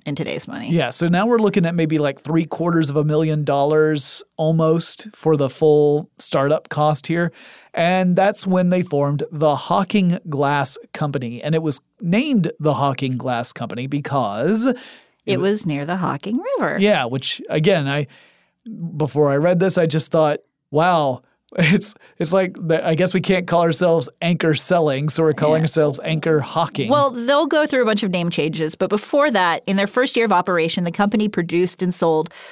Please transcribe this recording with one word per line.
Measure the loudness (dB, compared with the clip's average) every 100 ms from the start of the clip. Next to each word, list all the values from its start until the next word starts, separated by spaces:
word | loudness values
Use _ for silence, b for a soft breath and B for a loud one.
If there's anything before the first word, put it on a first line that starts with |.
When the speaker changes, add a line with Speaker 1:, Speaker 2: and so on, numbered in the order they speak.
| -8
Speaker 1:
in | -6
today's | -6 -8 -10
money. | -12 -2
Speaker 2:
Yeah, | 0 0
so | -2 0
now | 2 2
we're | 2
looking | 2 2 0
at | 0
maybe, | 0 0
like, | -2 -4
three | -2 -2 -2
quarters | -4 0 0 0
of | 0
a |
million | 0 0 0 0
dollars | 0 0 2 4 2 0 -4 -10 -12 -4
almost | 0 2 2 2 -2 -10 -14
for | -4 0 2
the | 0
full | 2 4 4 4 2 -4 -10
startup | -4 0 2 0 -2
cost | -2 0 0 -2
here. | -2 -2 B B B B -2
And | 0 2 2 4
that's | 2 0 0
when | 2 2
they | 2
formed | 0 0 0 -2 -4
the | 0 0 0
Hocking | 0 0 2 2 2 0 -4
Glass | -2 0 0 -2 -6 -14
Company. | -6 -4 -4 -6 -8
And | -2 -2
it |
was | -2 -6 -10 _
named | -2 0 2 0 0 -2
the | -2 0
Hocking | 0 -2 -4 -4
Glass | -4 -4 -6
Company | -8 -10 -8 -6
because | -6 -4 -2 -2 -2 -2 0 0
Speaker 1:
It | -2 B B B B -4
Speaker 2:
it | -2
Speaker 1:
was | 0 -2 -2
near | -4
the | -4 -4
Hocking | -4 -4 -6 -6 -4 -2
River. | -2 0
Speaker 2:
Yeah, | 2 2 0
which, | -4 -6 -8 -4
again, | 0 2 2 0
I, | -2 -4 b b b b b -18 -12 -10 -4
before | -2 2 2
I | 4
read | 2 2
this, | 2 2
I | 0
just | 0 0
thought, | 2 2 0 -6 _ _
"Wow, | 0 2 2 0 -4 -10 _
<laughs> | _ 0
it's, | 2 2 0 -10 b -8
it's | 0
like, | 0 0 -4
the, | -2 0 0
I | 0
guess | 0
we | 0
can't | 0 0 2
call | 2
ourselves | 2 2 2 2 0 -4
Anchor | -2 0 2 0
Selling, | 2 2 2 0 -2
so | 0
we're | 0
calling | 2 2 2
Speaker 1:
Yeah. | 2
Speaker 2:
ourselves | 2 0 0
Anchor | -4 -2 0 0
Hocking." | 0 -2 -2 -2 0
Speaker 1:
Well, | 2 2
they'll | 0 0 2 2
go | 2 2
through | 2
a | 2
bunch | 0
of | -2
name | -2 -2
changes, | -2 -2 -2 -4 -2
but | -2
before | -2 0 0 2
that, | 2 2 0 -2
in | 0
their | 0
first | 0 0 0
year | 2
of |
operation, | 2 2 0 0 -2
the | -4
company | 0 0 2 0
produced | -2 -2 0 -2 -2
and | -4
sold | 0 0 0 -2 B B